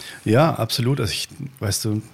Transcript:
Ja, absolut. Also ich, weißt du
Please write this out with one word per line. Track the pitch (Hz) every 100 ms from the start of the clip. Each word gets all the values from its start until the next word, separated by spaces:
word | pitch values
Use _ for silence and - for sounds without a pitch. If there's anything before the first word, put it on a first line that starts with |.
| - - 110
Ja, | 113 160 -
absolut. | 113 - 120 139
Also | 120
ich, | - - - - -
weißt | 104 - 110
du | 107 -